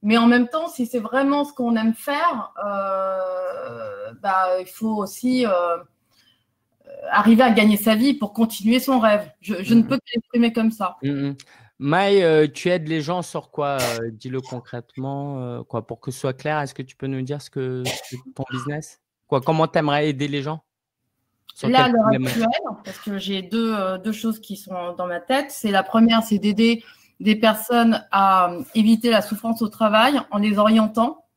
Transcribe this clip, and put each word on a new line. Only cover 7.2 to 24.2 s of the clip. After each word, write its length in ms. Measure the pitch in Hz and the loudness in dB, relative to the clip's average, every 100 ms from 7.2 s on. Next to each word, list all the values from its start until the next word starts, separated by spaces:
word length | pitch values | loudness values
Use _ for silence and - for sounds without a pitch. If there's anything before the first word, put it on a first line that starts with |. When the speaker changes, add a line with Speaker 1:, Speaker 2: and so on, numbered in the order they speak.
| 208 226 | 6 6
Speaker 1:
à 80 | 254 | 6
gagner 240 | 220 214 208 | 6 4 4
sa 200 | - 220 | 2 2
vie 180 | 262 | 2
pour 180 | 269 208 | 0 -4
continuer 480 | - 226 - 196 247 | -2 -2 0 0 2
son 200 | 254 262 | 2 2
rêve. 300 | 220 208 156 _ | 4 2 -2 _
Je, 140 | - 190 | -8 -8
je 100 | 202 | 4
ne 80 | 233 | 4
Speaker 2:
Mhm. 60 | 220 | 4
Speaker 1:
peux 100 | 269 | 0
que 60 | - | -4
l'exprimer 400 | - - 240 233 | -10 -4 0 0
comme 180 | 233 220 | 2 -2
ça. 240 | 220 190 - | -2 -6 -4
Speaker 2:
Mhm. 320 | 139 143 139 139 - _ _ _ | -4 -2 -4 -6 -14 _ _ _
Maï, 440 | 135 165 196 202 | 0 2 4 4
euh, 240 | 175 156 156 | 4 4 2
tu 220 | - 175 | 0 -2
aides 180 | 180 156 | -2 -2
les 140 | 160 | -4
gens 200 | 147 180 | -4 -6
sur 300 | 170 165 - | -6 -10 -12
quoi, 260 | - 143 139 | -6 -4 -2
euh, 280 | 123 117 117 | -2 -4 -8
dis-le 280 | 110 131 131 | -10 -10 -10
concrètement, 1000 | 127 127 117 123 117 - 131 139 143 139 | -8 -14 -12 -14 -14 -10 -8 -8 -8 -8
euh, 240 | 123 120 | -8 -10
quoi, 220 | 120 120 110 | -8 -10 -8
pour 140 | 117 | -14
que 100 | - | -12
ce 80 | 127 | -6
soit 140 | 139 | -6
clair, 260 | 131 151 151 | -6 -4 -4
est-ce 120 | 139 | -4
que 80 | - | -10
tu 120 | 131 _ | -16 _
peux 120 | 135 | -8
nous 140 | 135 | -6
dire 200 | 127 143 | -6 -8
ce 80 | - | -10
que, 340 | - 131 127 127 | -8 -6 -6 -8
ce 300 | - - 127 | -10 -12 -16
que 60 | 185 | -18
ton 100 | - 135 | -12 -10
business, 520 | 127 127 147 160 - _ _ _ | -8 -8 -10 -10 -20 _ _ _
quoi, 140 | 139 | -2
comment 260 | 127 160 160 | 0 0 0
t'aimerais 400 | 175 151 143 151 | 0 0 0 0
aider 180 | 135 147 | -2 -4
les 140 | 143 | -6
gens ? 220 | 139 156 _ _ _ _ _ _ _ _ _ | -6 -10 _ _ _ _ _ _ _ _ _
Sur 140 | - - | -8 0
Speaker 1:
Là, 100 | 262 | 4
à 40 | 254 | 4
Speaker 2:
quelle 80 | |
Speaker 1:
l'heure 80 | 233 | 4
Speaker 2:
problématique ? 400 | 214 - 254 233 | 2 2 0 -2
Speaker 1:
actuelle, 320 | 226 403 285 208 - | -2 -2 -6 -12 -14
parce 140 | 185 | -12
que 180 | - 196 | -8 -8
j'ai 240 | 190 196 | -6 -6
deux, 320 | 185 220 226 | -4 -4 -2
euh, 240 | 214 190 185 | -2 -4 -4
deux 140 | 190 | -6
choses 260 | 214 | -6